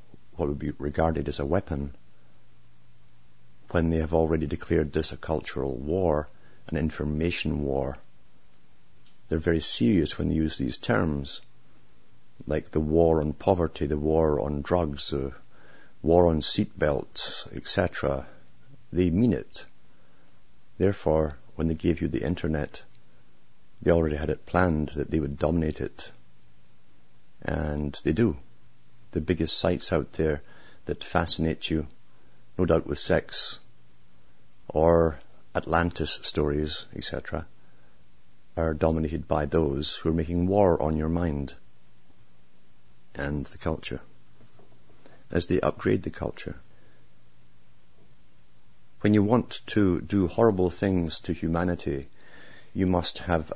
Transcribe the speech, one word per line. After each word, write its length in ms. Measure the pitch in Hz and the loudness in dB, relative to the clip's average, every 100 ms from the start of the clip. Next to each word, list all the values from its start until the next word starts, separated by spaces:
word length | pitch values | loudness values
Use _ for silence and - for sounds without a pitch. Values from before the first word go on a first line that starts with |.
| - - - - | -12 -12 -10 -4
what 100 | 73 | -2
would 100 | 73 | -2
be 140 | 76 - | -4 -4
regarded 480 | 71 71 80 76 73 | -2 2 4 4 0
as 140 | 73 | -2
a 40 | 71 | 2
weapon 480 | 90 - 73 69 - - - - - - - - - - - - - - - - - - | 2 0 -2 -4 -6 -12 -14 -14 -14 -14 -14 -14 -14 -14 -14 -14 -14 -14 -12 -12 -12 -2
when 180 | 90 82 | 2 4
they 80 | 80 | 4
have 160 | 78 | 4
already 340 | 82 80 80 76 | 4 4 4 2
declared 460 | 80 - 82 76 | -2 2 2 2
this 180 | - - | 0 -2
a 60 | 73 | -4
cultural 580 | - 76 53 71 67 64 | -2 -2 -2 -4 -2 -2
war, 540 | 73 92 90 76 76 - - - - | 0 2 4 2 0 -8 -14 -12 -4
an 80 | 78 | 0
information 840 | 78 - 76 76 85 - 82 80 | 0 0 -2 0 0 0 0 0
war. 340 | 71 67 65 67 - - - - - - - - - - - - - | 0 0 0 -4 -10 -14 -14 -14 -14 -14 -14 -14 -14 -14 -14 -12 -2
They're 120 | 82 | 0
very 200 | 85 82 | 4 4
serious 580 | - - 120 95 76 - | 4 4 6 6 4 2
when 120 | 80 | 2
they 60 | 80 | 2
use 220 | 78 - | 2 0
these 200 | 65 - | -2 -2
terms, 640 | - 110 87 71 71 - - - - - - - - - - - - | 2 2 2 0 -4 -8 -10 -14 -14 -14 -14 -14 -14 -14 -14 -10 -4
like 240 | 76 - | -2 0
the 80 | 85 | 0
war 400 | 76 80 82 80 | 4 6 8 6
on 140 | 76 | 2
poverty, 520 | 71 - 92 80 - 73 | 2 2 4 2 0 -2
the 120 | 73 | 0
war 420 | 73 80 80 73 | 4 4 6 4
on 220 | 73 73 | 2 -2
drugs, 480 | 71 87 80 71 - | 2 2 2 -2 -2
the 240 | 69 67 - - - - - - - | -2 -2 -6 -12 -12 -12 -14 -14 -2
war 260 | 76 87 87 | 6 8 8
on 120 | 78 | 6
seatbelts, 1120 | - - 107 - 78 69 - - - - - | 4 2 2 2 2 2 -2 -4 -4 -6 -8
et 140 | - - | -6 -2
cetera. 580 | - 90 - 71 67 - - - - - - - | 2 2 0 0 0 -4 -10 -14 -14 -14 -14 -4
They 160 | 87 90 | 2 4
mean 220 | 85 120 | 6 6
it. 320 | 67 - - - - - - - - - - - - - - | 4 0 -10 -10 -12 -14 -14 -14 -16 -14 -14 -14 -14 -10 0
Therefore, 600 | 95 101 - 78 78 71 - - | 2 2 4 4 4 -2 -8 -2
when 120 | 80 | 0
they 60 | |
gave 280 | 80 85 80 | 2 2 2
you 60 | 78 | 0
the 180 | - 69 | 0 0
internet, 560 | 87 78 78 - - - - - - - - - - - - | 0 0 0 -2 -6 -10 -12 -14 -14 -14 -14 -14 -14 -14 0
they 100 | - | 4
already 240 | 85 80 73 | 6 6 2
had 140 | 76 | 0
it 160 | 73 - | -2 0
planned 420 | 87 92 78 71 73 | 4 6 4 2 -2
that 160 | 69 | 0
they 80 | 82 | 0
would 180 | 71 71 | 0 2
dominate 440 | 76 85 78 71 | 2 4 2 0
it. 320 | 60 - - - - - - - - - - - - - - - | -4 -6 -12 -12 -14 -14 -14 -14 -14 -14 -14 -14 -14 -14 -14 -8
And 580 | - 78 76 73 73 - - | -2 0 0 0 -2 -2 2
they 80 | |
do. 240 | 82 113 69 - - - - - - - | 4 4 2 -6 -14 -14 -14 -14 -14 -6
The 80 | 87 | -2
biggest 380 | 78 82 80 - | 0 2 2 2
sites 340 | 90 87 - | 2 2 2
out 220 | 82 67 | 0 2
there 280 | - 80 73 - - - - - | 0 2 0 -4 -12 -14 -10 -6
that 180 | - | -6
fascinate 640 | - 87 85 - 80 - - | -2 0 2 2 2 0 0
you, 180 | 80 76 - - - - - - - | 0 -2 -6 -12 -12 -12 -12 -8 0
no 60 | |
doubt 240 | 90 80 76 | 4 4 2
with 120 | 73 | -2
sex, 600 | - 82 - - - - - - - - - - - - - - - | 2 2 2 0 0 -2 -10 -14 -14 -14 -14 -12 -12 -12 -14 -12 -4
or 500 | 78 82 85 82 78 - - - | 4 8 8 6 2 -8 -14 -6
Atlantis 640 | - - 82 71 - 76 - | -4 2 4 4 2 -2 -2
stories, 640 | - - 73 73 76 76 - - | -2 0 2 2 0 -4 -8 -6
et 80 | |
cetera, 420 | - - - 80 - - - - - - - - - - - - | -6 -6 -4 -6 -6 -10 -12 -12 -14 -14 -14 -14 -14 -14 -8 0
are 180 | 82 | 2
dominated 540 | 76 80 80 78 78 76 | 4 4 4 2 -2 0
by 180 | 78 76 | 0 2
those 480 | 82 76 69 73 | 4 4 2 -2
who 140 | - 80 | -2 0
are 60 | |
making 340 | 82 80 87 90 | 2 2 2 4
war 340 | 101 98 82 | 6 8 6
on 140 | 78 78 | 4 2
your 140 | 78 | 2
mind 440 | 85 87 71 67 - - - - - - - - - - - - - - - - - | 2 0 -2 -4 -6 -12 -12 -14 -14 -14 -14 -14 -14 -14 -14 -12 -12 -12 -12 -10 -6
and 320 | 71 73 69 | -2 -2 -4
the 100 | - | -4
culture, 420 | 82 80 - - - - - - - - - - - - - - - | -2 -2 -4 -8 -8 -14 -14 -14 -12 -12 -12 -12 -14 -14 -14 -14 -2
as 160 | 87 - | 0 2
they 120 | 92 | 2
upgrade 440 | - - - 104 | 2 2 2 2
the 60 | 82 | 0
culture. 460 | - 76 - - - - - - - - - - - - - - - - - - - - - - - - - - - | -4 -4 -4 -8 -10 -12 -14 -14 -14 -14 -14 -14 -14 -14 -14 -14 -14 -14 -14 -14 -14 -14 -14 -14 -12 -12 -12 -12 0
When 120 | 104 | 6
you 100 | 104 | 8
want 380 | 101 120 - - - | 8 6 4 -4 -2
to 320 | 107 98 87 | 4 6 4
do 280 | 87 101 87 | 2 4 4
horrible 420 | - 113 95 90 | 6 6 6 4
things 500 | - 101 92 82 - | 4 2 4 2 -2
to 120 | - | -4
humanity, 760 | 82 80 85 90 85 - 71 65 - - - - - - | -2 0 2 2 0 -2 -2 -4 -12 -14 -12 -14 -14 -6
you 120 | 98 92 | 2 4
must 320 | 90 82 - | 4 2 -2
have 340 | 87 85 78 | 2 2 2